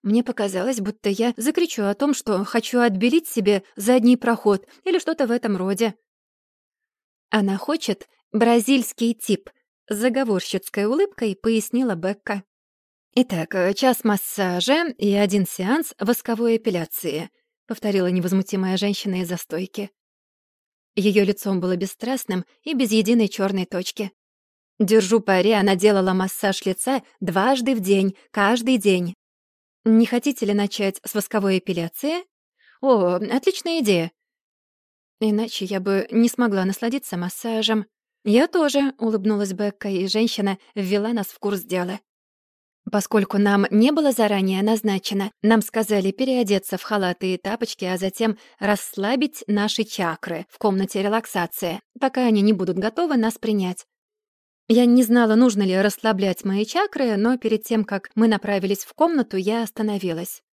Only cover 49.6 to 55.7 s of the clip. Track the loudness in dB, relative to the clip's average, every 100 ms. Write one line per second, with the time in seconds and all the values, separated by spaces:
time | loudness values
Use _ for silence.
49.6 | 0 -2 -4 -2 -4 -4 -8 -10 -10 -4
50.6 | 0 0 -2 -2 0 -2 -2 -6 -6 -4
51.6 | -6 -6 _ -4 -4 0 2 4 4 2
52.6 | 0 -2 -4 -2 0 0 0 -2 -2 -2
53.6 | -2 -6 -14 _ _ _ _ _ _ _
54.6 | _ 4 6 6 6 4 6 6 6 4
55.6 | 0